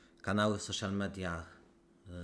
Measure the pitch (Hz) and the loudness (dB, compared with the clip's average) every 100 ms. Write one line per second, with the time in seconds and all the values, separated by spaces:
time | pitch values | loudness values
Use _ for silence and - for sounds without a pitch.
0 | - - - 104 107 101 - 98 101 101 | -20 -8 0 4 4 2 0 -2 0 0
1 | 98 95 90 85 82 - - - - - | 0 -2 -2 -4 -6 -14 -20 -20 -20 -20
2 | 92 87 | -12 -8